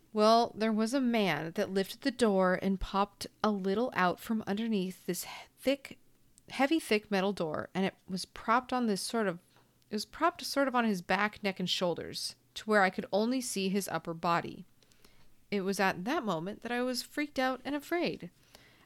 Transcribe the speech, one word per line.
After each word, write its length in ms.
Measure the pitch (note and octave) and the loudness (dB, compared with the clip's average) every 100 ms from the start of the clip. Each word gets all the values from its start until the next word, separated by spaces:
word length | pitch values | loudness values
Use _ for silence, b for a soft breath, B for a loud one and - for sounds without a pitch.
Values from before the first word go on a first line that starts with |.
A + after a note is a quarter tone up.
| _ | _
"Well, 380 | G#3+ G#3+ A#3 A#3+ - | 4 6 6 4 0
there 160 | A3 | 0
was 220 | G#3+ A3 | 2 2
a 80 | C#4 | 2
man 520 | B3 A#3 F#3+ D3 D#3+ F#3 | 2 4 2 2 -2 -2
that 160 | F#3+ | 0
lifted 280 | F#3+ F#3+ - | 0 -2 -2
the 100 | C#4 | -2
door 480 | A3 A3+ F#3+ F#3 F#3 | 2 4 4 4 4
and 180 | G3 F#3+ | 2 0
popped 460 | - G3 G3+ - - _ | 0 0 0 -4 -14 _
a 60 | G#3+ | 0
little 420 | G3+ F#3+ G3 B3+ - | 0 0 0 0 2
out 240 | F#3 - | 0 0
from 240 | - A3 - | -4 -4 -2
underneath 600 | G3+ A3+ G#3 F#3 - - | -4 0 0 -2 -6 -6
this 180 | F3 | -6
he-, 80 | - B B _ | -8 B B _
thick, 380 | C4 C#4 - - _ _ _ _ - | 0 0 -4 -20 _ _ _ _ -6
heavy, 300 | - C#4 D#4+ | 0 2 2
thick 300 | - G#3 - | 2 0 0
metal 240 | G3 G3 | 0 0
door, 360 | F#3+ E3 - - | 0 -4 -4 -4
and 120 | F3+ F#3+ | -2 -2
it 100 | - - | -4 -8
was 160 | F#3 - | -8 -8
propped 460 | - - A#3+ B3 | -6 0 0 0
on 120 | B3+ A#3 | -2 0
this 160 | F#3+ | -2
sort 240 | - A#3 G3+ | -2 -2 -2
of, 120 | E3+ _ b b _ _ | -4 _ b b _ _
it 60 | G#3 | -8
was 100 | - | -6
propped 400 | - E4 F4 B3+ | 0 0 0 -4
sort 220 | C#4 C4+ | -2 0
of 80 | B3 | 2
on 100 | A3+ | 2
his 160 | F#3+ | 0
back, 400 | F3 F#3+ G#3 - | 0 0 0 -2
neck, 180 | G3+ F#3 | -4 -2
and 100 | F3+ | -2
shoulders, 640 | - F3+ D#3+ E2 - - - _ - | 0 -2 -2 -6 -8 -10 -12 _ -8
to 140 | G#3+ | 2
where 140 | G#3 | 4
I 60 | F#3 | 4
could 160 | F#3+ - | 0 -2
only 300 | G3 A3+ C4 | 0 2 0
see 280 | B3 G3 F#3+ | -4 -2 0
his 180 | G3+ F#3+ | 0 -2
upper 260 | E3 E3+ | -6 -6
body. 520 | E3 F3 E3+ - - - _ b b b b b b - | -4 0 0 -2 -10 -18 _ b b b b b b -4
It 120 | G3+ | -2
was 180 | F#3 G3 | 0 2
at 260 | F#3+ F3 F#3+ | 2 0 -2
that 180 | E4 | -2
moment 380 | G#3+ D#3+ F3+ G#3+ | 0 -2 -4 -8
that 100 | A#3 | -6
I 100 | A#3+ | -2
was 180 | B3+ B3 | -2 -4
freaked 380 | - - D4 - | -6 -6 -4 -2
out 200 | C4 B3+ C4+ | -2 -2 -6
and 80 | |
afraid. 560 | C#4+ - E4+ B3 - F3 b b b b b | -6 -2 -2 0 -4 -10 b b b b b